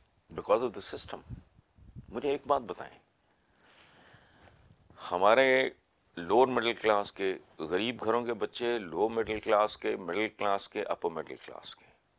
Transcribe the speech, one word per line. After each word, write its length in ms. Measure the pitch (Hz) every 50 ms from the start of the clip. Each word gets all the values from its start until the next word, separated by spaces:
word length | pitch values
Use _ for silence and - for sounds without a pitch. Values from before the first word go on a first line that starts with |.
| _ _ _ _ _ - 85
Because 340 | 95 - - - 113 127 120
of 80 | 95 104
the 160 | - - -
system। 240 | 143 - - - - - - - - - _ _ _ - _ _ _ - - - - - -
मुझे 240 | - 120 127 143 143
एक 80 | 139 -
बात 160 | 127 143 139 120
बताएं, 340 | 92 87 - - - - - _ _ _ _ _ _ _ _ _ _ _ _ _ _ - - - - _ - - - - - _ _ _ _ - - - - _ - - _ _ _ - -
हमारे 760 | - - 90 90 95 104 113 127 135 131 131 131 131 - - _ _ _ _ _ _ _ - 87
लोअर 280 | 87 85 101 117 131
मिडिल 280 | 127 127 123 110 117 113
क्लास 360 | - - 110 107 101 101 -
के, 220 | - - 98 95 90 - - _ _ -
गरीब 360 | 80 78 87 95 107 120 123
घरों 280 | - - 107 113 120 120
के 80 | 120 117
बच्चे, 460 | 98 104 - - - 120 120 120 117
लोअर 340 | 101 85 78 87 104 113 113
मिडिल 280 | 113 107 104 110 107
क्लास 360 | - 110 110 104 107 107 -
के, 200 | - - 107 107
मिडिल 320 | 104 95 - 101 104 110 104
क्लास 380 | - - 107 104 98 101 -
के, 160 | - - 107 98
अपर 280 | - 85 - - 85
मिडिल 260 | 82 80 76 - 67
क्लास 380 | - - - - - - - -
के, 100 | - - - _ _ _ _ _